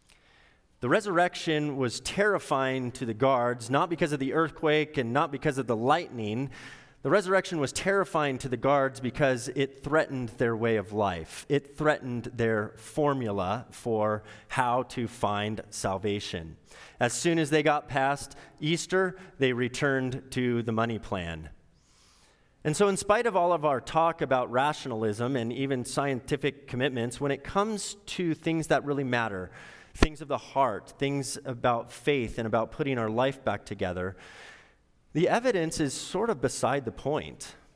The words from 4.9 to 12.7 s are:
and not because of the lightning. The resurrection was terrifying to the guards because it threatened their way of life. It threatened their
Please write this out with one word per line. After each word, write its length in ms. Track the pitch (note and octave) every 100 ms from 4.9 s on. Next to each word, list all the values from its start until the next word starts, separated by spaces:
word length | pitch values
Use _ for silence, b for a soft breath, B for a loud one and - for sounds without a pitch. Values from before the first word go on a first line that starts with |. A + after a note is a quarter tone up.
| D3+
and 160 | A#2
not 200 | C3 D#3
because 260 | C#3+ D#3 C3
of 80 | A#2
the 100 | A2
lightning. 720 | B2 E3 E3 A#2+ G#2+ A2+ C#3 B B B B B
The 80 | C#3
resurrection 480 | G3 F#3 F#3+ F#3 E3
was 140 | C3
terrifying 640 | - F#3 G3 F3+ D#3+ D3 B2+
to 100 | C3
the 80 | A#2+
guards 440 | C3+ C#3+ C3+ A#2+
because 480 | B2+ - C#3 B2 B2 D3
it 260 | C#3 -
threatened 460 | C#3 D#3 - C3+ A#2 -
their 180 | A#2+ A2+
way 200 | A#2 A2
of 160 | G2
life. 540 | G#2 G2 F2 D#2+ - -
It 280 | C#3+ C#3 -
threatened 540 | D3+ D3 B2 A#2+ -
their 420 | A#2 A2+ A2 G#2+